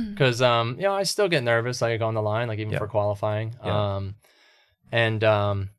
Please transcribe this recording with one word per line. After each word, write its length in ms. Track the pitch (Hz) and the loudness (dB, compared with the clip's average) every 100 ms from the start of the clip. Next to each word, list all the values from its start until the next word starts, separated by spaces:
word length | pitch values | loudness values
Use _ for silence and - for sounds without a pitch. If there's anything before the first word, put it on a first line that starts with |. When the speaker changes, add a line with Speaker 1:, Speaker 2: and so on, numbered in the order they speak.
Speaker 1:
<clears throat> 120 | 220 202 | 0 2
Speaker 2:
'cause, 260 | 135 117 | 2 4
um, 320 | 127 117 117 120 | 4 4 2 0
you 60 | |
know, 100 | 196 | -2
I 120 | 196 | 0
still 240 | 190 - 202 | -2 0 2
get 140 | 165 | 2
nervous, 380 | 120 117 117 123 | 2 2 0 -2
like, 200 | 117 113 | -2 0
on 120 | 113 | -2
the 60 | 110 | 0
line, 260 | 107 107 120 | 0 -2 -2
like, 100 | 107 | -4
even 140 | 107 | -4
Speaker 3:
Yeah. 60 | 107 | -4
Speaker 2:
for 80 | 104 | -2
qualifying. 680 | 107 104 101 107 107 113 117 | 0 0 -2 -2 -2 -4 -8
Speaker 3:
Yeah. 300 | 107 104 104 98 | -4 -2 -2 -4
Speaker 2:
Um, 200 | 98 101 _ _ _ _ _ _ _ | -6 -12 _ _ _ _ _ _ _
and, 300 | 117 113 110 | 0 0 2
um, 460 | 110 104 101 101 98 | 2 4 2 -2 -6